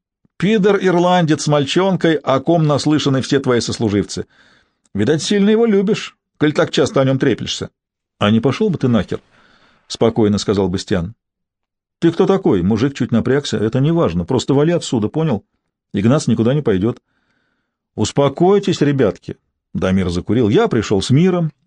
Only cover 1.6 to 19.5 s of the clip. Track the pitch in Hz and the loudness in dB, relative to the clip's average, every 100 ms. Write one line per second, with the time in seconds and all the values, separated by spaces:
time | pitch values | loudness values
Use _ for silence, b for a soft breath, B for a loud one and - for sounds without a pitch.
1.6 | 139 - 190 180 170 156 - 135 135 170 | 0 0 0 0 0 0 0 -2 0 0
2.6 | 156 139 151 151 143 135 - 139 135 120 | 2 0 0 0 0 -2 0 -2 0 -2
3.6 | 110 104 117 101 92 - - b b b | -2 -4 -2 0 -2 -8 -12 b b b
4.6 | b b b 98 107 156 - 208 196 220 | b b b -4 0 0 0 0 2 2
5.6 | 233 196 196 208 - _ _ _ 151 147 | 2 2 0 -4 -6 _ _ _ 0 0
6.6 | 160 - 131 147 135 135 143 104 117 - | 0 0 0 0 0 0 0 -2 -4 -10
7.6 | 104 _ _ _ _ _ 104 110 113 - | -10 _ _ _ _ _ 2 2 0 0
8.6 | 220 143 127 117 85 - _ b b b | -2 0 0 0 -2 -10 _ b b b
9.6 | b b b - 117 113 107 101 - 101 | b b b 0 0 2 0 0 -2 0
10.6 | 95 90 - 92 85 - _ _ _ _ | 0 -4 -4 -4 -4 -12 _ _ _ _
11.6 | _ _ _ _ 165 165 190 196 190 101 | _ _ _ _ -2 0 0 2 2 0
12.6 | 87 110 143 139 120 120 117 139 143 107 | 0 0 -2 -2 -2 -2 0 -2 -2 -4
13.6 | 110 127 143 170 131 85 87 127 - 139 | -2 0 0 0 0 -2 -2 -4 0 0
14.6 | 156 175 - 123 104 151 160 104 - _ | 2 0 -2 -4 -2 -2 -2 -4 -8 _
15.6 | _ _ _ 104 104 147 143 117 113 147 | _ _ _ -2 0 0 0 0 0 0
16.6 | 135 95 110 - _ _ _ _ _ _ | 0 0 -2 -4 _ _ _ _ _ _
17.6 | _ _ _ - 110 - 139 139 175 202 | _ _ _ -6 -4 0 0 2 2 2
18.6 | 196 160 143 139 107 82 - - _ | 0 0 0 2 0 -2 -12 -18 _